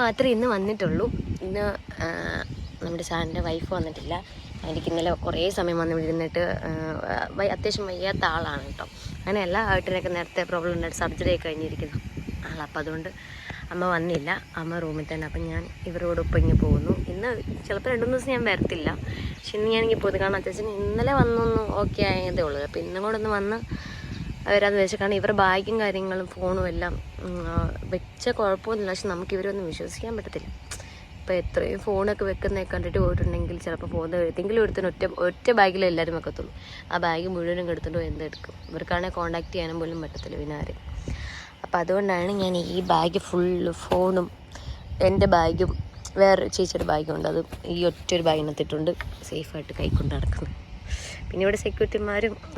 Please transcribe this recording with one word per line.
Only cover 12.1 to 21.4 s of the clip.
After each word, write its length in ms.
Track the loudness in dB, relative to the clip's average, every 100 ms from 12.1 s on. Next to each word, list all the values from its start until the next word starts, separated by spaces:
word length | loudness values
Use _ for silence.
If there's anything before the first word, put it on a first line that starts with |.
| -10 -8 -8 -6
ആളാണ്. 140 | -8 -6
അപ്പം 120 | -6
അതുകൊണ്ട് 280 | -4 -4 -8 -10 -14 -14 -12 -10 -6
അമ്മ 120 | 0 2
വന്നില്ല, 360 | 2 2 0 0 -4 -4 -6
അമ്മ 180 | -4 -4
റൂമിൽ 220 | -4 -4 -4
തന്നെ. 140 | -4 -4
അപ്പം 120 | -4 -4
ഞാൻ 100 | -4 -6 -8 -8
ഇവരോടൊപ്പം 500 | -4 0 0 4 6
ഇങ്ങ് 140 | 8 8
പോകുന്നു. 300 | 8 4 2 0 -2
ഇന്ന് 160 | -4 -4 -4 -6 -8 -4
ചിലപ്പോൾ 240 | -4 0
രണ്ട് 120 | 0 0
മൂന്ന് 100 | 0
ദിവസം 140 | 0 0
ഞാൻ 80 | 2
വരത്തില്ല, 380 | 2 0 0 -2 -4 -6 -6 -6
പക്ഷെ 200 | -8 -6 0
ഇന്ന് 100 | 2
ഞാനിങ്ങനെ 260 | 4 4 2
പോകുന്നത്. 200 | 2 2
കാരണം 140 | 2 0
അത്യാവശ്യം 300 | -2 -4 -4 -2
ഇന്നലെ 280 | 0 2 4 6
വന്നൊന്ന് 420 | 4 4